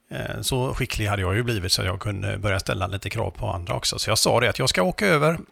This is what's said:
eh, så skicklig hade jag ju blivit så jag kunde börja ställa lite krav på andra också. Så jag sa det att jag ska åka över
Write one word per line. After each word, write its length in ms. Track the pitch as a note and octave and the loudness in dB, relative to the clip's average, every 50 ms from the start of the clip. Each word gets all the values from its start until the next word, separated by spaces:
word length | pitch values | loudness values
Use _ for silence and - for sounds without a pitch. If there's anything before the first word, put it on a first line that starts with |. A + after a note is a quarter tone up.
| _ _ - | _ _ -10
eh, 240 | - G#2+ G#2+ G#2+ G#2+ | -8 -8 -6 -6 -4
så 340 | G#2+ - C3+ B2+ B2+ C3+ - | -2 -2 0 0 0 0 -2
skicklig 320 | - C3+ - - - A2 | -2 -2 -2 -2 -2 0
hade 160 | G2+ G2+ G2+ F#2 | 0 0 0 2
jag 120 | F2+ G2 | 2 2
ju 80 | G#2 B2 | 2 0
blivit 300 | A#2 A#2 G#2 F2 F#2 - | 0 -2 -2 0 0 0
så 100 | - G#2 | 0 0
jag 180 | F#2 F#2+ F#2 | -2 -2 -2
kunde 380 | - G#2+ G2+ G2 G2 G2+ G2+ G2 | -4 -4 -4 -4 -4 -4 -4 -2
börja 220 | G2 G#2 F#2+ F#2 | 0 0 0 0
ställa 260 | - - A#2+ G2 F#2+ | 0 -2 -2 -2 -2
lite 240 | F#2 F#2+ F#2+ - G2 | -2 -4 -6 -6 -6
krav 200 | G2 A2+ G2 F#2+ | -4 -4 -4 -4
på 200 | - - A#2+ G#2+ | -4 -4 -4 -4
andra 240 | F2+ F2+ F2 - - | -4 -4 -4 -4 -4
också. 240 | - - - - - | -2 -2 -2 -2 -2
Så 120 | - - | 0 0
jag 80 | A2 - | 2 4
sa 220 | - - - A2+ | 4 4 4 4
det 80 | B2 A2 | 4 4
att 100 | - - | 2 2
jag 100 | C3 C3 | 0 2
ska 140 | - F#3+ F3+ | 2 4 2
åka 240 | F#3 E3+ - G#3+ | 2 2 2 2
över 320 | G3 E3+ D3 D3 D#3 E3+ - - - | 4 4 4 4 4 2 0 -4 -6